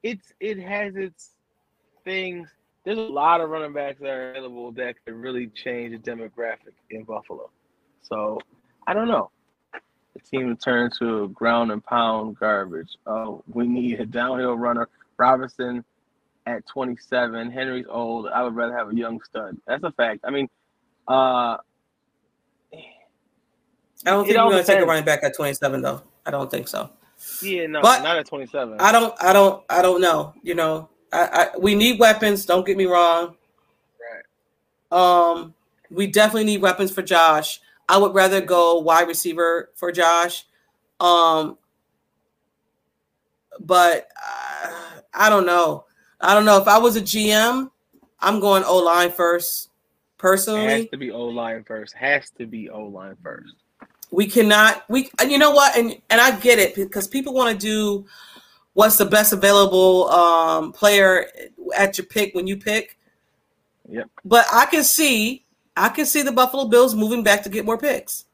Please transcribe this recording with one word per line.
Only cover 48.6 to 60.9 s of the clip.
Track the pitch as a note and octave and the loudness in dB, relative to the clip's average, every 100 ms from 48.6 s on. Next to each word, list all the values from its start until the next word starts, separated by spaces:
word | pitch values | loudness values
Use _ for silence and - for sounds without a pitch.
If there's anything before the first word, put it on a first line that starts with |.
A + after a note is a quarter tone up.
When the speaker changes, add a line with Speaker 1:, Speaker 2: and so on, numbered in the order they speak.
| D#3+ | 4
Speaker 2:
O-line | F#3 E3+ F3 F3 | 2 4 2 2
first, | F3 E3+ F3 F3 - - _ _ _ _ _ | 0 0 0 -4 -10 -12 _ _ _ _ _
personally. | F#3 F#3+ G#3 G#3+ G#3+ A3+ | 0 2 0 -2 0 -2
Speaker 1:
Has | A3+ | -4
to | C3+ | -10
be | B2+ | -12
O-line | A2+ A#2+ A#2+ A#2 A2+ | -8 -8 -8 -8 -10
first. | G#2 A2 G#2 - | -12 -16 -16 -8
Has | C3 C#3+ - | -4 -4 -6
to | _ A2+ | _ -16
be | A2 G#2 | -14 -14
O-line | G#2+ G#2 G2 F#2+ F2+ | -14 -16 -16 -18 -18
first. | E2+ - - _ _ _ - _ - | -16 -18 -20 _ _ _ -20 _ -4
Speaker 2:
We | F3 G3+ | -2 0
cannot, | A#3+ G#3+ G#3 G#3+ G#3 - | 2 4 6 6 2 -2
we, | B3+ C4 - | -4 -2 -2
and | C4 | 0
you | C#4+ | 4
know | D4 | 6
what? | C#4+ C#4 A#3+ | 6 6 4
And, | A#3 - _ | -2 -6 _
and | A3+ | 4
I | C4 G#3 | 4 4
get | A#3+ A3+ | 4 4
it | F3+ - | 4 -2
because | F#3+ G#3 F#3+ | -6 -6 -6
people | C4+ C#4 | -6 -4
wanna | C4 A#3 G3+ | 0 0 -2
do | G#3 G#3+ G#3 G3+ G3 - - - _ _ _ - | -4 -2 -2 -4 -8 -20 -20 -20 _ _ _ 4
what's | G#3+ G#3+ | 4 4
the | G3+ | 4
best | G#3+ G#3+ | 4 2
available, | G3 G3 G3+ G3 F#3 F#3 F#3 F3+ | 2 4 6 6 4 4 4 4
um, | E3+ E3+ E3 D#3+ D#3+ D#3+ | 4 4 4 2 -2 -6
player | - G#3 | 0 4